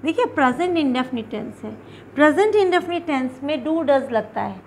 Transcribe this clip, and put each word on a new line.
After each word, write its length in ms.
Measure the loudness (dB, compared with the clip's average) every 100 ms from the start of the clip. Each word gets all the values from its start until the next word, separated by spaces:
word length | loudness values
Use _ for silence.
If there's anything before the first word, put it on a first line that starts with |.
देखिए 200 | -2 0
प्रेजेंट 540 | 0 2 0 2 0 2
इंडेफिनिट 520 | 0 0 -2 -6 -6
टेंस 320 | -8 -8 -10
है, 60 | -14 -14 -18 -20 -12
प्रेजेंट 400 | 4 4 6 4
इंडेफिनिट 520 | 4 4 2 0 -6 -2
टेंस 340 | -2 -2 -6
में 220 | -6 -4
do 80 | -2
does 380 | -2 2 2 2
लगता 300 | -4 -4 -6
है। 220 | -6 -8